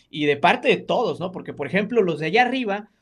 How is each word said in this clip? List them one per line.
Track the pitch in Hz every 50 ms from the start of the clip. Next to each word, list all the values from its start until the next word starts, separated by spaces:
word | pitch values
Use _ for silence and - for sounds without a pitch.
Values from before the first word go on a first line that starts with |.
| _ _
y | - 147 147
de | 143 139
parte | - - 175 220 247 - 262
de | 185
todos, | - - - 170 214 240 175 139 123
¿no? | 170 185 185
Porque, | 151 - 143 127
por | - 143
ejemplo, | 131 175 196 208 220 240 233
los | 202 170 160 147
de | 156
allá | 160 175 233 247
arriba | 247 247 262 247 202 196 208 214 _ _ _